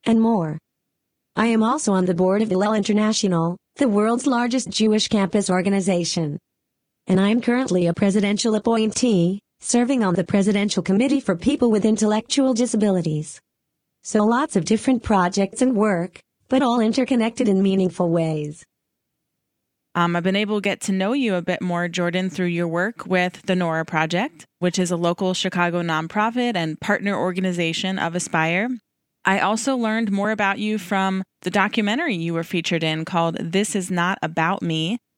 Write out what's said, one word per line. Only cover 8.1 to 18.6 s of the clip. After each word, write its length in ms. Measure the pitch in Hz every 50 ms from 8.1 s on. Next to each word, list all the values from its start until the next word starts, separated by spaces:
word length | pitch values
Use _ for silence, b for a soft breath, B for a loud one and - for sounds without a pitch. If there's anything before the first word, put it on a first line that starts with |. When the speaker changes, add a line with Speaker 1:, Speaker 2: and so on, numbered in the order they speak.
| 185 214 196 202 208 196 - 226 214
Speaker 1:
appointee, 840 | 214 - 233 226 220 220 220 214 - - 247 214 175 170 175 190 202 - _ _ _
serving 440 | - - - 240 247 233 277 247 214
on 100 | 185 175
the 100 | 185 170
Presidential 600 | - - 202 190 208 196 202 202 208 - 190 -
Committee 360 | - 185 208 254 269 294 269
for 160 | - - 180
People 360 | 170 - - 294 285 - 240
with 120 | 214 208 190
Intellectual 680 | 214 220 - 220 208 214 220 220 - - 285 269 262 254
Disabilities. 880 | 220 247 226 - 214 214 208 190 180 165 165 151 151 156 - - - - _ _ _ _ _ _ _ _ _ _ _ -
So 200 | - - 214 208
lots 320 | 220 233 254 285 - -
of 100 | 196 156
different 360 | - 214 220 - 277 262 226
projects 600 | - - 214 190 175 180 185 202 196 190 - - 254
and 120 | 262 254
work, 440 | 196 214 214 190 170 170 185 - - - _ _ _ _ -
but 140 | 254 262
all 180 | 277 240 240 247
interconnected 680 | 220 220 - 277 254 - 262 240 220 226 226 - - 208
in 160 | 190 190 196
meaningful 480 | 196 190 190 185 180 - - 180 170
ways. 520 | 165 170 165 160 160 151 151 147 156 -